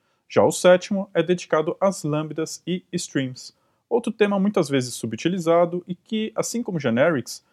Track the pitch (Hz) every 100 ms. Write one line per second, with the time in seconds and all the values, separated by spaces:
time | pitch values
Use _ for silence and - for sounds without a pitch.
0 | _ _ _ 120 113 - 180 180 - 196
1 | 196 170 165 180 - 156 160 - 196 185
2 | 151 151 156 151 160 - - 180 - 175
3 | - 143 131 127 - _ _ _ - 240
4 | 233 - 208 202 196 208 139 139 127 -
5 | 117 113 165 185 160 170 170 180 180 180
6 | - 220 220 - - 233 240 170 131 113
7 | 160 147 - - _